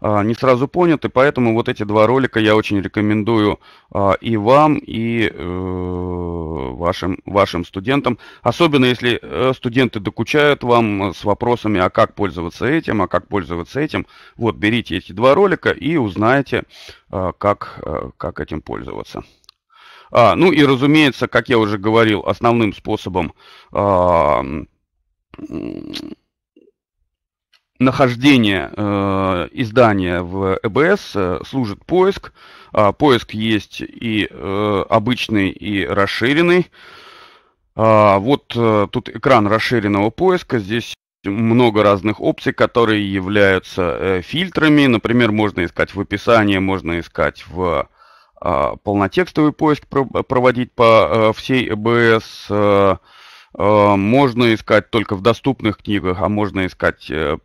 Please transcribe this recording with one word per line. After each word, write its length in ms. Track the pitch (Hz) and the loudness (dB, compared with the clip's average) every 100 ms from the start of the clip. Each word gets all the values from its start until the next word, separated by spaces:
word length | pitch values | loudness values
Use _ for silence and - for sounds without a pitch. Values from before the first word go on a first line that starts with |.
а, 220 | - 104 | -2 0
не 100 | 104 | 0
сразу 320 | 117 131 123 139 | -2 0 0 0
поняты, 400 | 175 175 151 110 | 0 2 0 -2
поэтому 460 | - 139 143 120 | 0 2 2 0
вот 140 | 113 117 | 0 -2
эти 140 | 120 | -4
два 220 | 107 104 107 | -2 2 2
ролика 340 | 131 127 113 | 2 0 2
я 160 | 107 107 | 2 2
очень 240 | 110 101 | 2 -2
рекомендую, 800 | 95 - 104 107 104 117 104 - _ - _ | -4 -2 0 0 0 2 2 -2 _ -20 _
а, 200 | - 98 - | -2 0 0
и 160 | - 113 | -2 -2
вам, 400 | 104 139 151 147 | 4 4 4 2
и, 540 | - 113 117 117 104 | -4 -6 -4 -2 -2
э, 1400 | - 85 90 92 92 90 90 90 90 87 85 80 80 65 64 | -4 -8 -6 -6 -6 -6 -6 -6 -6 -6 -6 -6 -6 -8 -4
вашим, 420 | 85 95 92 92 - | -4 -2 -4 -6 -2
вашим 380 | 95 98 85 | 2 2 0
студентам. 540 | 85 98 98 143 135 117 - - | -8 -8 -4 -2 -2 -4 -8 -6
Особенно, 440 | 120 117 170 143 127 | -4 0 2 4 2
если, 320 | 120 120 113 | 2 -2 -2
э, 300 | - 71 127 | -4 -2 -2
студенты 460 | 131 123 117 123 110 | -2 -2 0 0 -2
докучают 600 | 101 - 113 151 147 139 | -6 -6 -2 2 2 2
вам 480 | 127 120 117 101 98 | 2 2 2 0 -4
с 100 | 85 | -4
вопросами, 560 | 104 101 120 120 110 101 | -4 -2 -2 -2 -2 0
а 100 | 92 | 0
как 240 | - 107 | 2 0
пользоваться 520 | - 98 80 85 - 117 | 0 -6 -6 -10 -6 -2
этим, 360 | 160 - 110 | -2 -2 -2
а 60 | 92 | -2
как 200 | 90 - | -4 -4
пользоваться 520 | 101 78 85 85 135 | -6 -6 -8 -8 -8
этим. 260 | 151 101 - - - - | -6 -6 -8 -14 -20 -6
Вот, 200 | 113 69 | -4 0
берите 400 | 104 120 - 87 | 0 0 -2 -8
эти 160 | - | -8
два 220 | 92 123 | 0 2
ролика 360 | 147 202 165 110 | 4 2 0 -2
и 260 | 82 135 165 | -2 -2 -2
узнайте, 680 | 110 90 110 135 131 117 - - - - _ | -2 0 0 2 0 -4 -6 -14 -20 -20 _
э, 220 | 98 92 - | -6 -6 -2
как, 420 | 101 101 - - | -2 -2 -6 -14
э, 260 | - 76 65 - | -10 -8 -10 -10
как 240 | - - | -10 -10
этим 200 | 76 78 | -10 -10
пользоваться. 600 | - 55 62 50 55 - - _ _ _ _ _ - - - | -10 -12 -10 -12 -12 -14 -16 _ _ _ _ _ -20 -20 -4
А, 220 | - 113 92 | 2 4 4
ну 160 | 175 | 4
и, 100 | 156 | 4
разумеется, 600 | 139 135 139 156 147 - 120 | 2 2 2 4 2 0 -2
как 200 | 123 120 | -2 0
я 100 | 120 | 0
уже 200 | 107 107 | 0 -2
говорил, 440 | 98 113 110 104 - | 0 2 2 2 -2
основным 460 | 104 123 117 107 | -2 0 2 0
способом, 580 | - - 107 - 92 80 - - - - | -4 -6 -8 -6 -4 -4 -8 -20 -20 -8
а, 680 | - 101 92 90 85 76 64 | -2 0 2 4 4 2 0
м, 280 | 67 76 62 _ _ _ _ _ _ - - - - 50 50 - - - _ _ _ _ _ _ _ _ _ _ _ _ _ _ _ - | -2 -8 -12 _ _ _ _ _ _ -20 -14 -10 -10 -12 -12 -14 -14 -18 _ _ _ _ _ _ _ _ _ _ _ _ _ _ _ -2
нахождения, 920 | 127 127 135 117 139 135 107 98 67 - | 0 4 2 4 4 6 4 0 -4 -4
э, 720 | 104 101 98 95 95 90 82 | -2 -2 0 0 0 -2 -4
издания 680 | - 117 113 117 101 87 87 | -6 -2 4 4 4 0 -2
в 360 | 90 95 95 95 | -4 -4 -2 -2
Э 60 | 117 | -2
Б 280 | 95 160 202 | 0 2 0
С, 160 | - | -4
э, 260 | 104 92 90 - | -4 -2 -4 -6
служит 380 | 135 117 101 | -6 -4 -6
поиск. 480 | - 170 185 196 - - - - - | -2 2 2 0 -8 -20 -20 -20 -6
А, 200 | - 104 | 0 2
поиск 400 | - 147 120 - | 4 4 2 0
есть 460 | 107 110 107 - - | -4 0 -2 -2 -12
и, 440 | - - 120 107 95 | -14 -10 -4 -2 -4
э, 540 | - 85 98 104 98 - | -6 -6 -2 0 -2 0
обычный, 640 | 110 107 123 - 110 98 | 0 0 -4 -2 -2 -2
и 340 | - 92 98 85 | -4 -6 -4 -2
расширенный. 840 | 101 98 - 117 143 175 180 170 _ - - - - - _ _ _ _ | 0 -2 -2 0 2 2 2 0 _ -20 -20 -20 -20 -20 _ _ _ _
А, 440 | - 110 107 107 98 | -2 2 4 4 4
вот, 340 | 107 139 - 117 | 2 -2 -2 -2
э, 300 | 117 107 98 | 0 2 0
тут 180 | 127 - | -4 -8
экран 360 | 110 123 127 101 | -4 2 4 4
расширенного 640 | 110 - 123 104 101 104 | 0 0 -2 0 0 0
поиска. 480 | - 185 180 - 127 | 0 0 0 -2 -6
Здесь 360 | 95 117 - - _ _ | -4 -6 -6 -14 _ _
много 580 | 98 101 113 120 123 104 | -6 -2 2 4 4 4
разных 380 | 104 101 104 104 | 4 2 0 -4
опций, 320 | 147 160 - | -4 -4 -4
которые 580 | - 113 - 113 107 101 | -2 0 2 0 0 -2
являются, 840 | 98 92 104 101 92 - - 87 58 | -4 -2 2 2 2 -2 -4 -4 -2
э, 220 | 85 92 | -2 -2
фильтрами. 640 | 87 143 185 160 156 147 139 | -4 -6 -6 0 2 4 4
Например, 460 | 113 113 120 117 | 2 0 2 2
можно 320 | 107 104 - | 2 0 -2
искать 300 | 85 - 80 | -4 -2 -4
в 60 | 92 | -4
описании, 580 | 101 98 - 117 104 98 | -6 -4 2 2 2 0
можно 400 | 95 95 80 85 | 0 -2 -4 -6
искать 440 | 80 - 73 - - | -6 -4 -4 -4 -12
в, 400 | 76 90 73 - _ _ _ _ _ | -6 -4 -2 -4 _ _ _ _ _
а, 360 | - 73 69 - | -4 -2 -2 -4
полнотекстовый 760 | - 101 98 - 185 - 151 | -4 -2 0 -2 -4 0 -2
поиск 340 | 135 156 147 - | 0 -2 -2 -4
про-, 160 | 139 135 - | -4 -4 -4
проводить 500 | - 127 123 120 123 | -4 0 2 0 -2
по, 360 | - 117 110 85 | 2 4 6 4
э, 220 | 107 110 107 | 2 0 0
всей 320 | - 131 107 | -2 -2 -2
Э 60 | |
Б 460 | 107 110 117 117 113 | -2 0 2 4 2
С, 260 | - - - | 0 -14 -6
э, 460 | 104 104 101 98 92 _ - - - - - | 0 2 4 2 0 _ -20 -20 -20 -16 -4
э, 380 | 98 107 104 101 | 0 4 4 2
можно 560 | 101 131 139 113 120 | 2 2 2 2 2
искать 360 | 110 - 107 - | 2 2 0 2
только 260 | 113 101 101 | -2 -2 -2
в 60 | |
доступных 560 | 104 113 - 127 107 101 | 0 0 -2 -2 -2 -4
книгах, 400 | - 101 87 90 | -4 -2 -2 -2
а 80 | 87 | -2
можно 380 | 104 104 95 92 | -2 -2 -2 -4
искать, 440 | - 87 - - | -2 -2 -2 -6
э, 280 | 73 76 76 | -4 -4 -4